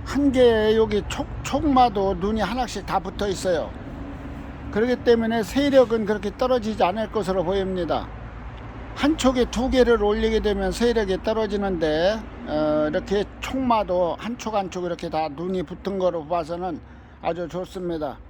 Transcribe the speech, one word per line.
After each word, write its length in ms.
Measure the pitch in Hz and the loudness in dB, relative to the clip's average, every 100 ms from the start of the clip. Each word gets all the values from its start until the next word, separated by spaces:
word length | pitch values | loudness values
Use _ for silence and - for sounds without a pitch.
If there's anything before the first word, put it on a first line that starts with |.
한 280 | - 269 285 | -4 2 2
개 420 | 254 247 220 214 | 6 6 8 4
여기 300 | 220 220 208 - | 4 4 0 -2
촉, 180 | - - - | -6 -6 -8
촉마도 720 | - 285 311 254 247 202 196 | -4 0 4 6 4 4 0
눈이 260 | 180 196 220 | 0 -2 0
하나씩 460 | 185 247 240 208 - | -2 -2 -4 -6 -2
다 120 | 180 | -2
붙어 300 | 175 - 208 | -2 -4 -4
있어요. 420 | 180 185 165 113 - - - - - - - - - - | -2 0 0 -2 -10 -14 -12 -12 -12 -12 -12 -12 -12 -4
그렇기 320 | 208 240 247 | 0 0 2
때문에 380 | - 233 226 233 | 4 4 4 0
세력은 640 | 208 262 285 269 233 226 202 | 0 0 6 6 6 2 0
그렇게 280 | 208 202 - | -2 -4 -2
떨어지지 460 | 254 254 214 208 | 0 2 0 0
않을 300 | 180 208 214 | 0 0 -4
것으로 320 | 220 180 190 | -2 0 0
보입니다. 640 | 165 196 190 185 160 135 - - - - - - - - - | 0 0 0 -2 -2 -2 -4 -12 -14 -14 -14 -14 -14 -14 -12
한 240 | - 285 320 | -2 0 2
촉에 260 | 254 254 233 | 2 2 0
두 180 | - 254 | 0 2
개를 340 | 254 240 233 | 4 6 6
올리게 380 | 208 220 220 220 | 4 2 2 2
되면 320 | 208 196 190 | 2 0 0
세력이 500 | 180 240 226 196 185 | 2 2 2 0 0
떨어지는데, 960 | - 220 220 202 196 180 156 156 180 220 - - - | 0 0 0 0 -2 0 0 2 2 0 -6 -12 -4
어, 420 | 151 151 151 151 | 0 2 2 0
이렇게 360 | 175 - 202 196 - | -2 -2 -2 -2 -8
촉마도 760 | - 262 254 220 185 180 170 147 | -6 -2 2 2 2 0 0 -2
한 200 | 208 240 | -8 -8
촉 160 | 226 | -4
한 160 | 214 190 | -2 -2
촉 160 | 180 175 | -6 -6
이렇게 240 | 170 170 | -6 -4
다 180 | 160 156 | -4 -4
눈이 360 | 143 180 185 | -4 -4 -4
붙은 340 | - 180 196 196 | -6 -8 -6 0
거로 280 | 185 170 147 | 0 -2 -4
봐서는 540 | 175 156 175 180 143 - - - - | -4 -2 -6 -6 -8 -12 -20 -20 -8
아주 260 | 170 170 170 | -6 -4 -6
좋습니다. 720 | 165 180 190 175 165 147 113 | -8 -8 -8 -6 -4 -6 -8